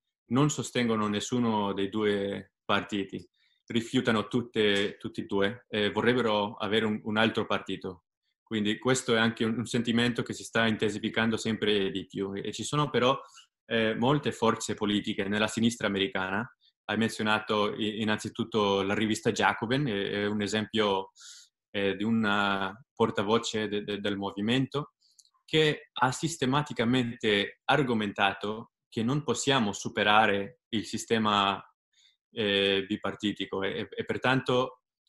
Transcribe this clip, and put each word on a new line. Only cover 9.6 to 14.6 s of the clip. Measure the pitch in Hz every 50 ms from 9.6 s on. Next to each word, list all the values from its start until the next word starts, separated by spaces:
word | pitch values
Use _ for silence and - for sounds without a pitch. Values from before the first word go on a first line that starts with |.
| 110
sentimento | - - 120 113 120 113 117 120 120 113 -
che | - -
si | 101 - -
sta | - - 113 113
intensificando | 113 107 101 113 104 101 101 107 107 - 117 113 113 113
sempre | 104 - 113 110 - 110 104 104 101 98 95
di | 92 95 90
più. | - - 98 98 98
E | 98 98 - 107
ci | 104 -
sono | 113 - 143 147 147 131
però, | - 120 123 127 135 - - - - - - _ _ _ _ -
eh, | 117 113 110 110 110
molte | 107 117 131 151 147 151 156
forze | - - 117 110 113 -